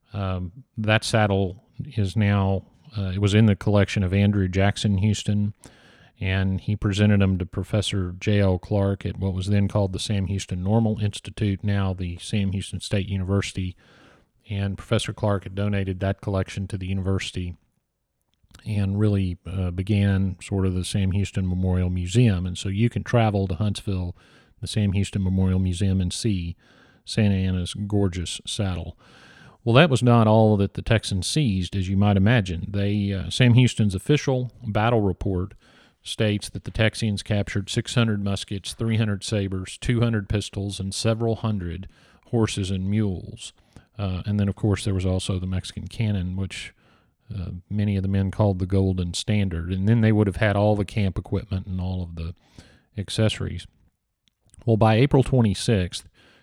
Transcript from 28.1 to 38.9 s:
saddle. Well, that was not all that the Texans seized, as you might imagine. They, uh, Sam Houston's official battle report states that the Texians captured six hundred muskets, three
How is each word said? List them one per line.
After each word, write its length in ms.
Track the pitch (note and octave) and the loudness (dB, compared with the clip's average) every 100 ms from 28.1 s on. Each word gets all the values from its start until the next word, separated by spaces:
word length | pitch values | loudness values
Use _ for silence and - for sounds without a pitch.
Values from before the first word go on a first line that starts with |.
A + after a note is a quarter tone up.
| F2+ E2 - - | -2 -6 -8 -8
saddle. 520 | - G2 F2 E2+ - - - - - - - | -6 -4 -4 -8 -14 -20 -20 -20 -20 -20 -6
Well, 120 | A#2 A#2 | 4 6
that 140 | E3 | 6
was 120 | B2 | 4
not 260 | B2 A#2 A2 | 4 6 6
all 280 | A2 A2 G#2 | 6 6 4
that 180 | G2+ - | 2 -2
the 60 | |
Texans 460 | - A2 - G2 - | 0 0 0 -4 -2
seized, 480 | D#3 C3+ F#2+ F2 G2 | 0 2 0 -2 -4
as 140 | F#2 | -2
you 80 | G2 | 2
might 200 | G#2 G2 | 4 4
imagine. 500 | G2+ B2 F#2 F2 F#2+ | 4 4 0 -6 -6
They, 420 | G2+ G2+ G#2 G2+ | -4 -2 0 -2
uh, 180 | F#2+ E2 | -4 -4
Sam 240 | - B2 | 2 6
Houston's 420 | A#2 B2 - G#2+ F#2 | 6 4 2 0 0
official 580 | - D3 - B2+ B2 - A#2 | 0 0 0 -4 -4 -8 -4
battle 360 | G#2 A2+ A#2+ | 0 2 2
report 540 | G2+ F2 - F#2 F#2+ - _ _ _ _ | 0 -2 -4 -4 -4 -10 _ _ _ _
states 460 | - - A2 G#2 - | -12 -2 0 -2 -4
that 140 | - | -10
the 80 | - | -8
Texians 500 | - A2 - A2+ G2+ | 0 0 0 -2 -2
captured 480 | - G#2 G2+ G#2 F#2+ | -2 -2 -2 -4 -4
six 260 | A#2+ - B2 | -4 -2 0
hundred 280 | A2+ G#2 | 0 0
muskets, 500 | G2+ G2 - G2+ - | -2 -4 -6 -10 -10
three 220 | - A2+ | -6 -2